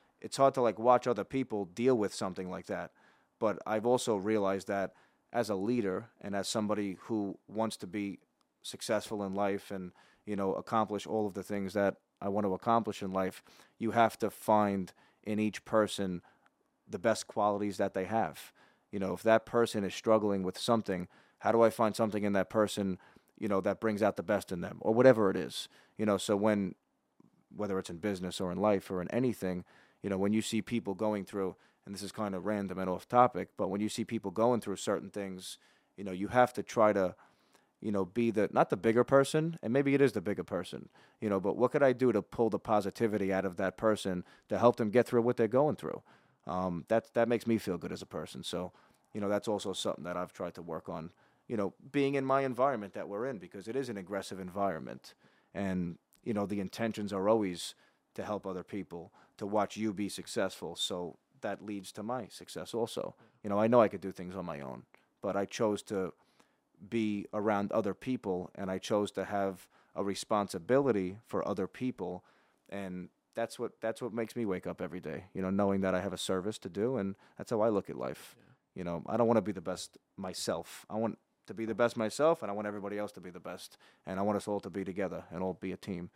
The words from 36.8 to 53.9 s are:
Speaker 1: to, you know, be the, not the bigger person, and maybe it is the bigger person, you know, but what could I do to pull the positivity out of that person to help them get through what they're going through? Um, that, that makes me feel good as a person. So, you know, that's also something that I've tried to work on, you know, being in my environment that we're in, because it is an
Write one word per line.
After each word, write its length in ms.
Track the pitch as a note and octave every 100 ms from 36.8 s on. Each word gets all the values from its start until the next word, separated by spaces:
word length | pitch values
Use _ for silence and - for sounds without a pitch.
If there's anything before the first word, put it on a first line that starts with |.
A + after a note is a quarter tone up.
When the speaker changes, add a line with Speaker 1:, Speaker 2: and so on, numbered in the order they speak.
| G#2+
Speaker 1:
to, 240 | G2+ F#2 E2+ - _ _ _ _ -
you 120 | G#2+
know, 140 | G2+ F#2
be 260 | G2 A#2
the, 180 | G#2 G2+
not 180 | A#2+ D#3
the 80 | G#2+
bigger 260 | A2+ A2+
person, 560 | B2 C#3 C#3 D#3 D#3 E3
and 100 | A2
maybe 220 | B2+ C#3
it 80 | C#3
is 120 | C3+
the 80 | G#2+
bigger 220 | F2 F#2+
person, 460 | F2 F#2 F2+ A#1+ - _ - -
you 80 | G#2+
know, 100 | G2
but 180 | F#2+ -
what 140 | A#2+
could 120 | D3
I 100 | C#3
do 180 | B2 B2+
to 100 | G#2+
pull 280 | - - A2+
the 100 | G2
positivity 720 | - G#2+ G2 - A#2 G#2 G2
out 140 | F#2+ F#2+
of 120 | F2
that 200 | F#2+ -
person 460 | A2+ G#2 G2 F2+ - - -
to 80 | G2
help 200 | A#2 A#2
them 120 | A2
get 160 | A2 A#2
through 160 | B2
what 160 | A#2 A#2+
they're 100 | A2+
going 280 | B2 D3+ A#2
through? 260 | - - - - _ _ -
Um, 380 | F2+ F#2 F2 -
that, 260 | A2+ -
that 140 | - A#2
makes 180 | A#2+ -
me 120 | A2+
feel 200 | - F2
good 140 | F2
as 100 | E2+
a 60 | -
person. 360 | E2 D#2 B1+
So, 280 | - F2+ F2+ - _ _ _
you 80 | G#2+
know, 80 | G2+
that's 180 | G#2 G#2+
also 240 | G#2 G2+
something 300 | F#2 G#2 -
that 140 | D#2 F2+
I've 160 | F2+
tried 220 | - F2+ E2+
to 60 |
work 280 | E2+ E2 -
on, 220 | E2+ D#2+ _ _ _ -
you 80 | A2+
know, 180 | G2 - -
being 240 | D3 C#3 C#3
in 100 | C3+
my 160 | C3+
environment 520 | C3+ A#2 C3+ B2 G2+
that 140 | G#2+ E2+
we're 200 | G2+ B2+
in, 100 | A#2
because 300 | F2 G2+ F#2+
it 80 | B2
is 140 |
an 80 | B2+